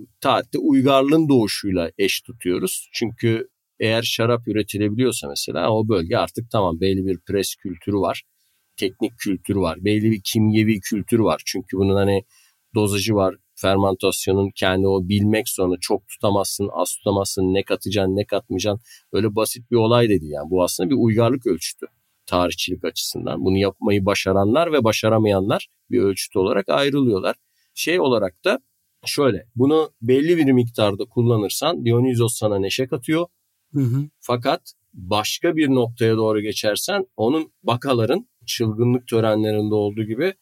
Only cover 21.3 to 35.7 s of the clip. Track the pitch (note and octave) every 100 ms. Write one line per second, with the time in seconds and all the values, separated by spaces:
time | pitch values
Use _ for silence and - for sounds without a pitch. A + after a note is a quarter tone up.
21.3 | C3 A#2+ E2+ - - - _ _ _ -
22.3 | F2+ F2 E2+ - F2+ E2+ - - F2+ E2+
23.3 | D#2 F#2+ F#2+ G2 - A2 G2+ F#2+ G2 F#2+
24.3 | F#2+ G2 C3 E3+ D3+ A2 G#2+ A2 A2 G#2+
25.3 | G2 G2 F3 - _ - G#2 G2 F#2 -
26.3 | G#2 F#2+ C3 - C#3+ C#3+ C#3+ B2+ G2 F#2
27.3 | - _ _ _ - - F3+ D3 A#2 F#2+
28.3 | - F3+ A#3+ _ _ _ _ - - C#3
29.3 | G2 - A#2 C3 D#3 D3+ - A#2 C3 D#3
30.3 | F3 C#3 B2+ A#2+ - G#2+ G2 G#2 - A#2
31.3 | A2+ G2 - C#3+ - A#2 A#2 C3 A#2 A#2
32.3 | - G#2+ G2+ G2 - C3 D#3 - D#3+ E3+
33.3 | _ _ _ _ C#3+ C3 C3 D3 _ -
34.3 | B2 C3 E3 - - _ - F2+ G#2 G#2+
35.3 | - E3+ D#3+ D3